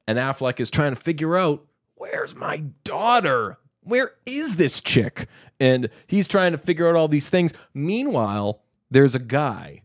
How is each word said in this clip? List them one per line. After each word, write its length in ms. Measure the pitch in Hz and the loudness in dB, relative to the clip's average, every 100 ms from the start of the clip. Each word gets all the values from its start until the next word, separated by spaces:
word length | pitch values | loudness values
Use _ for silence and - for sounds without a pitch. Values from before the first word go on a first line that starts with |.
| - | -4
and 100 | 113 | -2
Affleck 400 | 131 131 131 127 | -2 -4 -4 -4
is 100 | 117 | -4
trying 240 | - 147 127 | 0 -2 -2
to 60 | |
figure 340 | - 156 160 180 | -6 -4 -2 0
out, 300 | 180 147 _ _ _ - | 0 -2 _ _ _ -20
"Where's 400 | - - - - | -10 -8 -8 -8
my 300 | - 156 147 - | -8 -8 -10 -12
daughter? 720 | - 160 220 240 170 127 104 - _ _ | -10 -2 2 2 2 0 -2 -8 _ _
Where 300 | - 247 262 - - | -4 -2 -2 -6 -10
is 300 | 277 311 175 | -6 -2 0
this 220 | 156 - | 0 0
chick?" 480 | - 123 104 - - - - - | 0 2 2 -2 -14 -16 -18 0
And 300 | 131 131 120 - - | 2 2 0 -10 -4
he's 220 | 202 190 | -2 0
trying 240 | 202 185 | 2 2
to 60 | 160 | 0
figure 280 | - 160 170 | -2 0 2
out 80 | 165 | 4
all 120 | 156 | 4
these 220 | 151 - | 2 2
things. 220 | 185 170 - - | 2 2 -2 -12
Meanwhile, 880 | 139 151 220 277 165 107 104 104 107 _ _ - | -6 -4 -2 -2 -2 -2 -2 -2 -4 _ _ 2
there's 240 | 127 139 123 | 6 6 4
a 40 | |
guy 600 | 120 139 147 92 76 71 | -2 -2 -2 -6 -14 -20